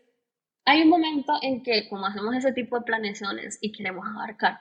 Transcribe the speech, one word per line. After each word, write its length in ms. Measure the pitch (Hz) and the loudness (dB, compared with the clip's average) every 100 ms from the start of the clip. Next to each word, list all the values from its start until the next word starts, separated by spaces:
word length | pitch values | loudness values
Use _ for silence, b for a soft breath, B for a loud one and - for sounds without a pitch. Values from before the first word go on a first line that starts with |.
| _ _ _ _ _ _ 269 | _ _ _ _ _ _ 4
hay 160 | 302 | 6
un 80 | 320 | 8
momento 420 | 349 311 294 381 403 | 6 4 -2 0 0
en 200 | 262 240 | 0 -2
que, 260 | 247 214 - | 0 -2 -2
como 180 | 196 190 | -6 -6
hacemos 280 | 208 220 247 | -4 -2 0
ese 160 | 262 | 0
tipo 260 | 240 226 240 | 0 -4 -4
de 60 | |
planeaciones 760 | 226 226 208 202 202 - 202 - | -2 -4 -4 -6 -6 -6 -10 -6
y 100 | 214 | -8
queremos 320 | - 190 185 208 | -6 -8 -8 -10
abarcar 540 | 214 220 214 208 - | -8 -10 0 0 0